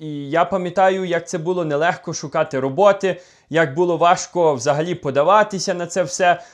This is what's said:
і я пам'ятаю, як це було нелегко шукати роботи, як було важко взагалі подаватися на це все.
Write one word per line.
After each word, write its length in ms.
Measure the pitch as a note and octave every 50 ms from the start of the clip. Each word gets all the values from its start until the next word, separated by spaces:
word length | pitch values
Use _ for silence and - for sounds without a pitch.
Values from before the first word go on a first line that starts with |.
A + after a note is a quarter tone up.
і 300 | D#3 D#3 D3 C#3+ C#3+ C#3
я 140 | D3 E3 F3+
пам'ятаю, 600 | F3 G3 F#3 F3+ F3 E3 G3 F#3+ F#3+ F#3+ F#3+ F#3
як 240 | F3 E3+ E3+ E3 -
це 100 | - E3+
було 260 | D#3 F3 F3+ F3+ E3+
нелегко 500 | D#3 D3 C#3+ D#3 F3 F3 - - F3 D#3
шукати 460 | - - C#3 - E3 D#3 D#3+ - C3
роботи, 600 | B2+ C3+ C3+ D#3 G3+ G3+ G3 G3 - F#3 E3+ - - _ _ _ _ _
як 240 | C#3 D#3+ E3 D3 C3+
було 220 | D#3+ F3+ F3 E3+
важко 580 | D3+ E3 E3+ F3+ F3 - - - F3 E3+ D#3 C#3+
взагалі 400 | B2 A2+ C#3+ C#3 D3 D#3+ F3 F3
подаватися 800 | E3+ - D3 B2+ C#3 D3 E3+ G3+ G#3+ G#3+ G#3+ G3+ F#3 - G3 F3+
на 120 | F3 F3
це 160 | E3+ - F#3+ F3+
все. 400 | - - - F#3 F3 E3+ E3+ - -